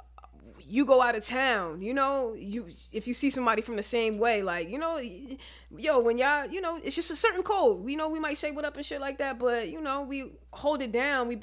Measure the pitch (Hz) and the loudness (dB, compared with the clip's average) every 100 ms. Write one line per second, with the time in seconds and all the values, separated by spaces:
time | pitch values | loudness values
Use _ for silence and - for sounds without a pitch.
0 | - - - - - - - 233 269 254 | -20 -20 -20 -20 -20 -20 -2 2 6 6
1 | 247 220 202 254 269 214 170 165 208 277 | 6 2 -2 0 2 2 0 -4 -2 0
2 | 269 277 233 214 202 226 175 - - 214 | 2 0 -2 -6 -8 -8 -8 -16 -10 -8
3 | 247 240 277 262 240 220 233 226 - 240 | -6 -2 0 2 2 0 0 -4 -2 0
4 | 226 208 233 214 190 175 165 262 330 320 | 0 2 2 2 0 -2 -4 -4 -4 -4
5 | 233 180 269 269 - - - - 302 269 | -6 -10 -12 -14 -14 -20 -20 -4 2 4
6 | 233 240 269 294 247 359 349 330 - 330 | 6 4 4 2 0 -4 -4 -4 -2 -2
7 | 330 302 453 359 370 403 269 185 226 302 | 0 2 2 2 0 4 4 4 -2 -2
8 | 311 311 302 294 302 294 294 294 294 285 | -2 -2 -2 -2 -4 -4 -6 -6 -8 -6
9 | 277 277 269 240 247 233 220 - 294 277 | -6 -4 -4 0 0 0 -2 -6 -4 -4
10 | 269 277 262 - - - 294 294 254 233 | -4 -6 -8 -14 -20 -4 0 0 0 0
11 | 285 269 240 226 | 2 0 0 -4